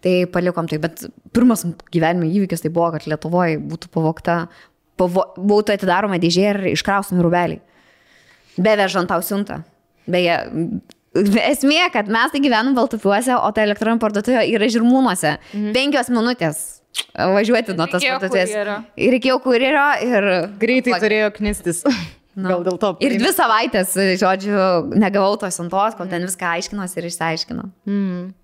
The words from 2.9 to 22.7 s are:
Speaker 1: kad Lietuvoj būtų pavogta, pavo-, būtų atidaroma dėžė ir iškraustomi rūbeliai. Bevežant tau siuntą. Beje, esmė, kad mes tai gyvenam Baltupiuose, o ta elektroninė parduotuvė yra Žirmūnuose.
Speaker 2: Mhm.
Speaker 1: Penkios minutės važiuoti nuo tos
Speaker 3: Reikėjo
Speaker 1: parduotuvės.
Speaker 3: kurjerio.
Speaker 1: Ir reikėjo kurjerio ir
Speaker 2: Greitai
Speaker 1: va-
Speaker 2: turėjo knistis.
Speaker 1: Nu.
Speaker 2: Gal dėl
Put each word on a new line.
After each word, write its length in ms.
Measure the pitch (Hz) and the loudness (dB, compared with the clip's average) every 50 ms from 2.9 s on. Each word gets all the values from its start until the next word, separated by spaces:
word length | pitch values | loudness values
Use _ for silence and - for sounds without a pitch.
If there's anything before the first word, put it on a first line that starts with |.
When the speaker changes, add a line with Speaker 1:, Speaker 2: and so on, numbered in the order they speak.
Speaker 1:
kad 100 | 156 151 - - | -2 -4 -6 -6
Lietuvoj 500 | 156 151 - 156 170 180 180 170 160 151 | -6 -6 -4 -2 0 0 2 0 0 -4
būtų 300 | 147 143 160 165 - - | -6 -8 -10 -10 -12 -8
pavogta, 580 | _ 170 160 156 160 - - - 170 170 160 - - - - _ _ _ _ _ _ - | _ -2 0 0 -2 -2 -2 -2 -2 -2 -2 -8 -12 -20 -20 _ _ _ _ _ _ -2
pavo-, 320 | 185 180 175 190 185 - - - | -2 0 2 0 -2 -2 -4 -4
būtų 360 | 180 202 208 208 214 208 208 | 0 2 2 2 2 2 -2
atidaroma 460 | 196 196 185 175 185 208 208 190 170 | 0 0 0 0 2 0 0 -2 0
dėžė 260 | 185 170 165 170 196 208 202 | 0 0 2 2 2 2 0
ir 40 | 196 190 180 - | 0 -2 -2 -2
iškraustomi 480 | - - - 196 202 196 - 180 180 175 | -2 -2 0 0 -2 -2 0 0 2 2
rūbeliai. 380 | 170 170 175 175 165 - - _ _ _ _ _ _ _ _ _ _ _ _ _ _ _ _ _ _ _ - | 2 2 2 0 -2 -4 -8 _ _ _ _ _ _ _ _ _ _ _ _ _ _ _ _ _ _ _ 0
Bevežant 500 | 180 214 214 208 196 190 180 190 175 - | 2 2 4 4 2 0 0 -2 -2 0
tau 140 | 196 170 | -2 -4
siuntą. 420 | - - 208 196 202 196 - 156 160 _ _ _ _ _ _ _ _ - | -2 -2 -4 -4 -4 -6 -8 -12 -14 _ _ _ _ _ _ _ _ -2
Beje, 300 | 170 175 180 170 170 151 - - - 151 170 165 - 185 - _ - _ _ _ _ | 0 0 2 2 0 0 -2 -6 -6 -6 -4 -4 -6 -8 -10 _ -20 _ _ _ _
esmė, 760 | - 196 202 196 226 - - 294 - - 269 294 320 359 349 | 0 2 4 2 2 2 2 0 2 2 2 4 4 2 2
kad 160 | - 240 208 202 | 0 -2 -2 0
mes 240 | 220 226 233 - | 0 0 0 0
tai 80 | - 294 | 0 0
gyvenam 340 | 277 294 240 214 226 269 277 | 2 2 2 2 2 2 2
Baltupiuose, 640 | 247 226 - - 214 - 196 202 202 240 262 247 | 2 0 0 -2 -2 0 2 2 2 2 2 0
o 160 | 240 - 202 | 2 0 0
ta 100 | 208 - | 0 0
elektroninė 380 | 214 208 208 202 220 220 233 233 | 0 0 0 0 0 0 0 2
parduotuvė 460 | 226 214 208 202 208 - 254 240 214 - | 0 0 -2 -2 0 0 2 2 2 2
yra 200 | 226 220 208 254 | 2 2 0 2
Žirmūnuose. 600 | 220 233 220 240 254 262 269 240 180 185 - 151 147 - - - - | 2 4 4 4 6 6 4 2 0 0 0 -2 -2 -2 -8 -12 -8
Speaker 2:
Mhm. 200 | 208 208 208 214 | -6 -6 -2 0
Speaker 1:
Penkios 340 | 247 269 285 294 277 262 269 | 0 0 2 0 0 0 0
minutės 520 | 247 233 220 240 247 240 - 160 151 - - - - - _ _ _ - - _ _ | 0 0 0 0 0 0 -2 -2 -2 -4 -10 -12 -14 -20 _ _ _ -10 -10 _ _
važiuoti 600 | - - 180 190 202 208 214 240 254 240 220 190 | -2 0 2 2 2 2 2 2 0 0 -2 -2
nuo 120 | 165 160 180 | -2 -2 -2
tos 140 | - 180 | -2 -2
Speaker 3:
Reikėjo 180 | - 254 262 269 | 0 0 -2 -2
Speaker 1:
parduotuvės. 280 | - 190 - 196 185 185 | -2 0 0 0 0 0
Speaker 3:
kurjerio. 300 | 214 214 202 208 208 208 226 - _ | -2 -4 -4 -4 -6 -8 -10 -14 _
Speaker 1:
Ir 160 | - - 214 | -2 0 2
reikėjo 260 | 254 262 214 262 254 254 254 | 2 2 2 0 0 0 2
kurjerio 440 | 262 247 233 254 262 311 294 285 294 277 - | 2 2 2 2 2 2 2 2 2 2 0
ir 480 | - 247 247 208 196 202 185 180 165 202 - - | 0 0 0 2 2 2 0 0 -2 -4 -4 -4
Speaker 2:
Greitai 320 | 220 233 247 254 247 233 240 | 0 2 2 2 2 0 0
Speaker 1:
va- 60 | 233 | 0
Speaker 2:
turėjo 300 | 214 214 214 214 214 208 208 | 0 0 2 2 0 0 -2
knistis. 480 | - 214 208 208 - - 175 170 - - - 254 196 175 160 - _ _ _ _ | -2 -4 -4 -4 -4 -4 -4 -4 -2 0 0 0 0 -4 -10 -14 _ _ _ _
Speaker 1:
Nu. 140 | 196 190 185 | -8 -2 -2
Speaker 2:
Gal 140 | 185 175 175 | -2 0 0
dėl 160 | 185 | -2